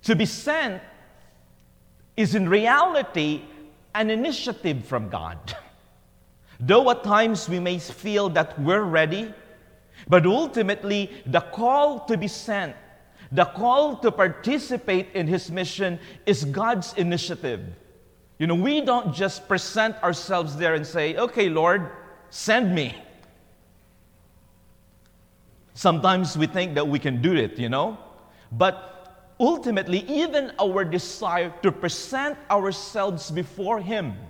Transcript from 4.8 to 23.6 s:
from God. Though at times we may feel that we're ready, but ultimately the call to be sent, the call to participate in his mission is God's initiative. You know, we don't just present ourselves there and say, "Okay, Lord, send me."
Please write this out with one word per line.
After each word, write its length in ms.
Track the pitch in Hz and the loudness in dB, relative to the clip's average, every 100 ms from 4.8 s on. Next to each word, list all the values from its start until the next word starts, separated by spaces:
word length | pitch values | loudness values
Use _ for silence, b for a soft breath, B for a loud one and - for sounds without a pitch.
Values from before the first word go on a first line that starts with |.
from 240 | 107 127 107 | -2 -4 -4
God. 300 | 90 80 85 - - - - _ _ _ _ _ _ b b | -6 -8 -10 -12 -14 -16 -20 _ _ _ _ _ _ b b
Though 320 | 123 214 262 | 4 6 6
at 140 | 240 | 2
times 440 | 208 208 226 208 - | 2 4 4 0 -2
we 120 | 180 | -2
may 180 | 180 180 | -2 -4
feel 500 | - - 202 208 202 | -6 -10 -2 0 2
that 280 | 170 160 - | 2 0 -2
we're 240 | 143 196 | 0 2
ready, 500 | 208 160 156 185 220 208 - - - _ _ B B | 2 2 2 0 -6 -12 -20 -20 -20 _ _ B B
but 180 | 175 170 | 6 6
ultimately 840 | 220 311 240 196 202 202 208 196 B - | 4 2 0 -2 -2 -2 -2 -4 B 0
the 120 | 165 | 0
call 600 | - - 233 277 294 262 - | 0 -2 2 4 2 0 -2
to 100 | 220 | -2
be 80 | 202 | -2
sent, 480 | - - 202 170 117 - - _ B 170 | -8 -6 -4 -4 -10 -20 -20 _ B -6
the 140 | 139 | 2
call 540 | 175 - 233 262 294 240 | 2 2 4 4 4 2
to 120 | 240 | 0
participate 1040 | 226 185 147 - 285 - 247 - 185 175 | 4 2 2 -2 -2 -2 -6 0 0 0
in 140 | 185 160 | -4 0
his 200 | 180 - | -2 -2
mission 520 | 175 180 - 196 170 B B - | -6 -6 -2 -4 -4 B B 0
is 180 | 185 | 0
God's 480 | 143 135 226 233 170 | 0 -2 0 0 -2
initiative. 680 | - 175 175 - 170 151 110 95 87 - - _ _ _ _ | -2 0 0 -4 -6 -6 -6 -8 -14 -20 -20 _ _ _ _
You 80 | 160 | 0
know, 80 | 170 | 2
we 240 | 208 302 | 2 0
don't 340 | 269 247 220 | 2 0 0
just 320 | 143 196 - - | -2 -2 -4 -2
present 480 | 190 - 214 220 220 | -2 -2 -2 -2 0
ourselves 540 | 180 175 - 185 160 147 | -2 -2 -2 -2 -2 -2
there 180 | 170 | 0
and 100 | 160 | 0
say, 320 | 147 170 151 160 | -2 -2 0 0
"Okay, 320 | 240 240 196 | -2 0 2
Lord, 440 | 156 165 196 165 - - - - | 4 4 2 0 -10 -20 -20 -20
send 440 | - - 226 220 | -10 0 2 4
me." 220 | 175 131 110 - - - _ _ _ | 0 -2 -6 -18 -20 -20 _ _ _